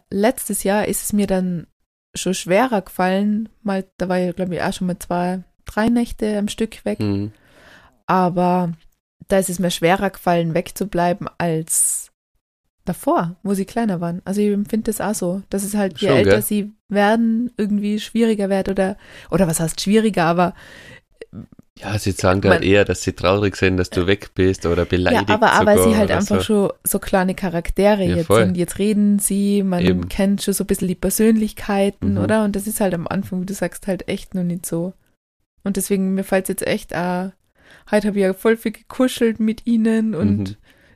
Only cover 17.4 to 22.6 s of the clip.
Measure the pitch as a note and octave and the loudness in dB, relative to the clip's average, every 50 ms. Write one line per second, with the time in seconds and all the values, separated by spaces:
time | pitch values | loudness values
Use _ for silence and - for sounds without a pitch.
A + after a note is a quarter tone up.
17.4 | B3 A#3+ - - A3 G3+ G#3 G3+ G3+ G#3 G#3 G#3+ - - - A3+ A#3 A3+ A3 G#3 | -2 -4 -4 -4 -2 0 0 0 0 -2 -2 -4 -6 -4 0 2 2 2 2 0
18.4 | G3 F#3+ G3 F#3+ F#3+ - F#3+ F#3+ F#3+ - G3+ - - - - - - - - E3+ | 0 0 0 0 0 -2 0 0 0 -2 -2 -8 -16 -20 -20 -20 -10 -2 2 2
19.4 | F#3+ E3 D#3+ - E3 D#3+ - - - G3 G#3 A3 G#3+ A3 F#3 F#3 E3 E3 E3+ F3+ | 2 2 2 -2 -2 -4 -4 -4 0 2 4 4 4 2 0 2 2 2 2 2
20.4 | F3+ F3 - - - - - - - - - - _ _ _ - - _ - - | 2 0 0 -8 -20 -20 -20 -20 -20 -20 -20 -20 _ _ _ -20 -20 _ -16 -18
21.4 | - _ - _ _ _ _ - - G2 G#2 G#2 - G2+ F2+ - - F#2 F#2 G2 | -18 _ -20 _ _ _ _ -14 -10 -6 -6 -2 -2 -2 -2 2 2 2 2 4
22.4 | F#2+ G2 F2 E2 | 4 4 4 4